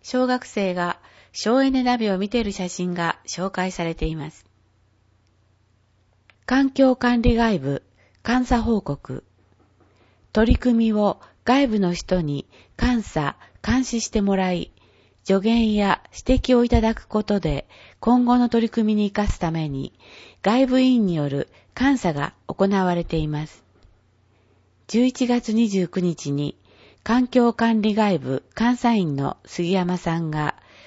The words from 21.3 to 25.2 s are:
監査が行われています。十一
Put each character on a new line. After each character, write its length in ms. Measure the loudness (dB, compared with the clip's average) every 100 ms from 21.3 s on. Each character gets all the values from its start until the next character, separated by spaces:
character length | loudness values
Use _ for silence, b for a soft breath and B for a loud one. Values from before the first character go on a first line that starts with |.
| -4 -6 b b
監 240 | -2 2 2
査 140 | 0
が 200 | -2 -6 _ -14
行 200 | -2 2
わ 280 | 2 0
れ 80 | -2
て 140 | -2 -4
い 100 | -2
ま 200 | -6 -8
す。 160 | -16 _ _ _ _ _ _ _ _ _ _ _ _ -4
十 180 | 0
一 220 | 0 0